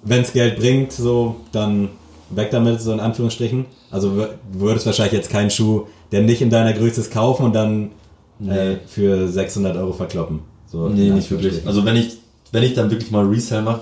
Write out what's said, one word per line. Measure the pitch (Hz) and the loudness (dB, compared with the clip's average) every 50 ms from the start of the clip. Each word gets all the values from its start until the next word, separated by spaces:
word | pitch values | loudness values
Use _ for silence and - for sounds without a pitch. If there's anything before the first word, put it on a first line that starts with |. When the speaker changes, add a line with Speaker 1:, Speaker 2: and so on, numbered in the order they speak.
| - | -2
Speaker 1:
wenn's | 104 123 123 120 - | 2 2 2 2 2
Geld | - 131 120 120 - 110 | 2 2 2 2 2 2
bringt, | 110 123 131 135 135 131 - | 2 2 2 2 0 -2 -4
so, | - 120 120 120 120 120 117 113 - - - | -4 -2 0 2 2 0 -2 -4 -8 -12 -8
dann | - 110 107 104 104 101 101 98 - - - - - - - - | -4 -2 0 0 0 0 0 -2 -6 -14 -20 -20 -20 -20 -18 -8
weg | - 95 107 107 | -4 -4 -2 0
damit, | - 120 117 117 117 113 | 0 2 2 2 2 0
so | 113 113 110 | -2 -4 -4
in | 104 | -2
Anführungsstrichen. | 104 117 113 - 120 113 - - 123 110 131 127 131 - - _ _ _ | -2 -2 -2 0 -2 -2 -2 -2 -4 -2 -2 -4 -4 -6 -12 _ _ _
Also | - 98 98 101 98 | -6 -2 -2 0 0
wür-, | 101 107 107 - - - 104 | -2 -2 -4 -6 -14 -16 -14
würdest | 92 92 98 104 113 113 - | -6 -2 0 0 0 2 0
wahrscheinlich | 117 101 - 110 101 110 | 0 0 2 2 2 0
jetzt | 101 92 - | 0 -2 0
keinen | - 104 104 101 | 0 0 0 0
Schuh, | - - 110 107 110 107 107 - - - - - | 2 2 2 2 2 0 -2 -6 -16 -20 -12 -2
der | - 101 | 0 2
nicht | 107 110 117 113 | 4 4 4 4
in | 139 117 | 2 2
deiner | 110 113 113 113 107 | 4 4 4 2 2
Größe | 107 113 117 - - | 2 0 0 0 -2
ist, | 110 - | -6 -4
kaufen | - 110 - 131 127 - 135 | -2 0 2 2 2 2 2
und | 117 110 | 2 2
dann, | 110 110 107 107 107 104 101 - - - - - _ _ _ _ _ | 2 0 0 0 -2 -4 -6 -10 -18 -20 -20 -20 _ _ _ _ _
Speaker 2:
Nee. | 101 98 98 98 95 95 95 | -6 -4 -2 -2 0 -2 -2
Speaker 1:
äh, | 95 - - | -6 -8 -12
für | - - 101 98 98 92 92 90 | -4 0 2 2 2 2 0 0
sechshundert | 87 98 95 - - 101 98 95 87 87 | 0 -2 -4 -2 -2 -2 -2 -2 -2 -2
Euro | 92 92 90 | -4 -4 -4
verkloppen. | - 90 85 - 92 80 80 80 76 - - - - - - | -6 -6 -6 -4 -6 -4 -4 -6 -8 -8 -12 -20 -20 -20 -12
So | - 82 82 101 | -8 -6 -4 0
Speaker 2:
Nee, | 104 101 101 101 | 2 4 4 4
Speaker 1:
in | 98 | 4
Speaker 2:
nicht | 98 - - | 2 2 0
wirklich. | 101 82 92 95 85 82 78 | -4 -2 -2 -2 -2 -2 -4
Speaker 1:
Anführungsstrichen. | - | -2
Speaker 2:
Also | 98 101 101 | 0 2 2
wenn | 110 113 | 4 4
ich, | 117 113 - - - _ _ _ _ _ - | 2 2 0 -4 -14 _ _ _ _ _ -4
wenn | - 113 127 | 0 2 2
ich | 127 127 | 2 2
dann | 123 113 104 | 0 0 0
wirklich | 110 107 - - | 0 -2 -4 -2
mal | 107 104 101 | 0 2 2
Resale | 98 104 117 117 - 117 107 107 | 2 2 0 0 -2 -4 -2 -2
mache, | 110 117 113 | -2 -4 -4